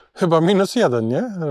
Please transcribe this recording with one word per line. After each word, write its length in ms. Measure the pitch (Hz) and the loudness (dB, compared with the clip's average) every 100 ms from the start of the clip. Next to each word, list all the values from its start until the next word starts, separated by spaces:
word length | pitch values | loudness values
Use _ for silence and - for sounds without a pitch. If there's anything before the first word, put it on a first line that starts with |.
| _ | _
chyba 280 | - 180 160 | -4 0 2
minus 340 | 165 196 196 247 | 2 2 0 0
jeden, 320 | 180 120 113 | 0 0 -2
nie? 260 | 135 247 190 151 | -2 -4 -6 -8